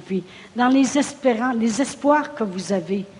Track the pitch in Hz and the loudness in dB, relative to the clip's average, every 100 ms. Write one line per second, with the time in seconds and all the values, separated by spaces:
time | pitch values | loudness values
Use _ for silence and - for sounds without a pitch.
0 | - 190 - - - 220 247 262 269 294 | -6 -6 -6 -14 -10 0 2 4 4 2
1 | - - 262 226 254 233 233 214 269 - | -2 -2 0 0 0 0 0 0 -2 -2
2 | 277 302 294 - 214 180 175 196 160 196 | 2 2 0 -4 -6 -6 -4 -4 -2 -4
3 | 190 - | -6 -14